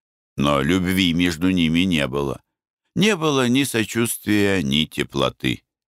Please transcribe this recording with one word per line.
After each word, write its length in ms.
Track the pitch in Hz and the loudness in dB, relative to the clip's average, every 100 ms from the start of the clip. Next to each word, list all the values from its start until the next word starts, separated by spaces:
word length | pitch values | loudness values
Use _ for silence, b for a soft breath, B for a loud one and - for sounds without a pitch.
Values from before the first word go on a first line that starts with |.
| _ _ _ - | _ _ _ -2
но 260 | 69 71 | 0 2
любви 500 | 69 92 90 95 90 | 2 0 0 2 2
между 380 | 82 90 78 92 | 2 0 0 0
ними 300 | 92 80 82 | 2 2 2
не 260 | 92 82 67 | 0 0 -2
было. 340 | 69 69 60 _ _ _ _ _ | -4 -4 -6 _ _ _ _ _
Не 220 | - 202 190 | 0 0 0
было 320 | 156 139 123 | 0 0 2
ни 160 | 127 | 2
сочувствия, 1000 | 139 113 107 113 117 - - 104 101 95 | 0 -2 -2 -2 -2 -4 0 2 2 0
ни 220 | 69 73 | 0 0
теплоты. 800 | 78 - 67 69 64 - 65 58 _ _ | -2 -4 -6 -2 -2 -2 -6 -6 _ _